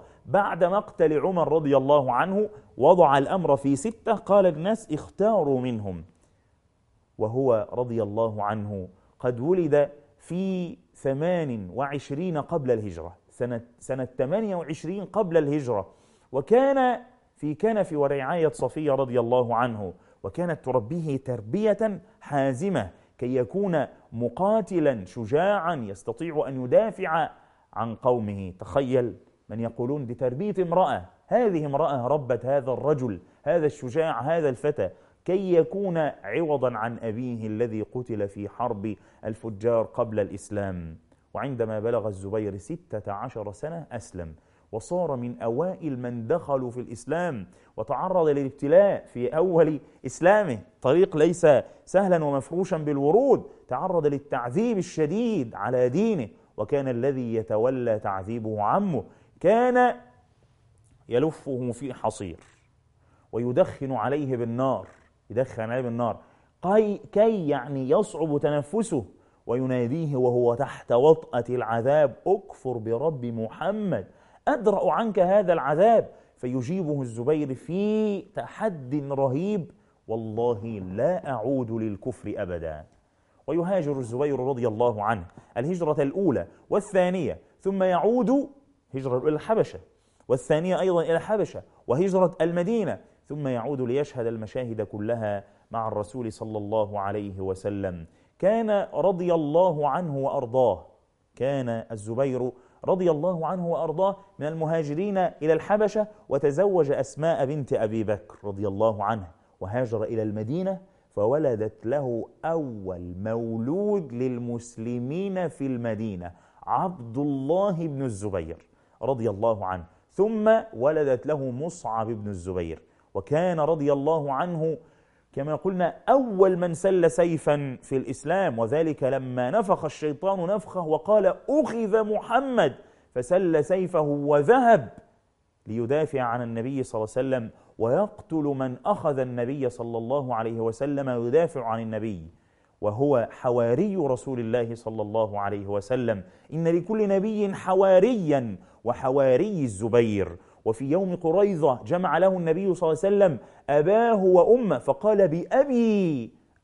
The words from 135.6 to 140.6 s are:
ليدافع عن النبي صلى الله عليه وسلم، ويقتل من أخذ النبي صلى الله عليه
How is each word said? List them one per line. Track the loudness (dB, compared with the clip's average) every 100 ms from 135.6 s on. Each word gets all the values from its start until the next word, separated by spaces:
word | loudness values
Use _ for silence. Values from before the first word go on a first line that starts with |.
| -8
ليدافع | -4 0 0 0 -2
عن | -2 -2
النبي | -4 -6 -4 -4
صلى | -4 -4
الله | -4 -2
عليه | -2
وسلم، | -2 -4 -14 _ -4
ويقتل | 0 2 0 -6 -6 -2
من | -2 -2 -4 -4 -4
أخذ | -2 0 0
النبي | -2 -2 -4 -2 -4
صلى | -4 -6 -6
الله | -4 -4 -2
عليه | -4 -4 -2